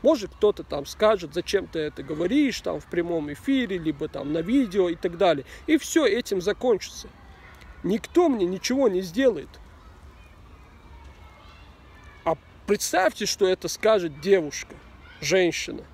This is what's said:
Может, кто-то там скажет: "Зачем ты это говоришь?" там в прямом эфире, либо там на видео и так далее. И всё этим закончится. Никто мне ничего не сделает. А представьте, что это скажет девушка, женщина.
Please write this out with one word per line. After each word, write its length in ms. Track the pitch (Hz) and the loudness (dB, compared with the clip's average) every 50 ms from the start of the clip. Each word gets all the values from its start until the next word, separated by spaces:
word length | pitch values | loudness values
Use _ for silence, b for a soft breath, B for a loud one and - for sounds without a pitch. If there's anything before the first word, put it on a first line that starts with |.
Может, 320 | - - 320 254 202 175 - | 6 4 4 4 0 -10 -4
кто-то 300 | - - 208 202 - 160 | 2 2 2 2 0 -6
там 200 | - - 147 143 | -8 -8 -8 -8
скажет: 480 | - - - 214 214 226 196 175 147 | -10 -4 2 2 2 2 2 -2 -6
"Зачем 340 | 147 180 165 - - 196 156 | -8 -8 -6 -2 -2 -2 -2
ты 120 | - - 165 | -2 -6 -6
это 240 | 151 151 - - | -6 -6 -8 -10
говоришь?" 580 | 139 135 160 151 170 180 233 294 294 262 - - | -10 -10 -6 -4 -2 0 2 2 2 2 0 -4
там 180 | - 185 165 151 | -6 -6 -6 -6
в 60 | - | -8
прямом 480 | - - 175 170 170 170 165 151 147 | -4 -4 -4 -2 -2 -2 -4 -4 -6
эфире, 460 | 147 - - - 269 262 247 185 190 175 | -10 -8 -2 0 0 0 0 -2 -4 -4
либо 280 | 160 160 147 139 156 | -4 -4 -4 -4 -6
там 280 | 151 - 147 147 143 151 | -8 -8 -8 -6 -4 -4
на 80 | 165 | -4
видео 480 | 165 180 240 285 262 202 170 202 185 175 | -2 2 2 2 2 2 2 0 0 0
и 60 | 170 | 0
так 200 | - - 180 170 | -4 -6 -6 0
далее. 300 | 165 196 180 160 143 131 B B B B | 2 4 4 4 2 -2 B B B B
И 120 | - 302 294 | 0 0 2
всё 260 | - - - 330 302 | 2 2 0 2 2
этим 380 | 220 196 233 247 - 208 185 | 4 2 0 -2 -2 -4 -2
закончится. 680 | 170 202 202 - - 254 226 180 - - - - - - - - - - B B B B B B B B - - | -2 -2 -4 -2 2 0 0 0 0 -10 -16 -16 -18 -18 -20 -20 -20 -20 B B B B B B B B -20 -8
Никто 460 | - 175 202 220 - - - 330 359 330 | -4 -2 -2 -2 -4 0 2 4 4 4
мне 160 | 262 220 185 | 2 2 0
ничего 440 | 175 185 185 - - 247 269 277 226 | -2 -2 -4 -4 -2 0 2 2 2
не 120 | 185 180 | 2 0
сделает. 480 | 190 175 165 220 269 254 208 147 127 - - - - - - - - - - - - - - - - - - - - - - - - - - - - - - - - - - - - - - - - - - - - - - - - - - - - - - - - | -4 -4 -2 2 2 2 2 2 -8 -12 -18 -20 -20 -20 -20 -20 -20 -20 -20 -20 -20 -20 -20 -20 -20 -20 -20 -20 -20 -20 -20 -20 -20 -20 -20 -20 -20 -20 -20 -20 -20 -20 -20 -20 -20 -20 -20 -20 -20 -20 -20 -20 -20 -20 -20 -20 -20 -20 -20 -20 -20 -20 -20 -6 -4
А 100 | 165 165 - - - - - - | -4 -4 -4 -6 -20 -20 -18 -2
представьте, 580 | - 202 208 - - - 180 185 320 - - 214 | -2 -2 -2 0 -2 0 2 2 2 0 0 -4
что 220 | 190 - - 202 | -4 0 2 2
это 220 | 185 185 - - 170 | 2 2 0 -2 -8
скажет 520 | - - - 214 220 208 175 165 139 143 | -8 0 2 4 4 4 2 -2 -8 -6
девушка, 540 | 147 190 196 190 156 147 - - - - - - - - - - - - - - | 2 2 2 4 2 -2 -8 -12 -14 -14 -18 -20 -20 -20 -20 -20 -20 -20 -18 -10
женщина. 640 | 151 143 165 190 180 170 - - - - - - - - | -4 0 2 4 4 2 0 -2 -8 -8 -10 -12 -14 -18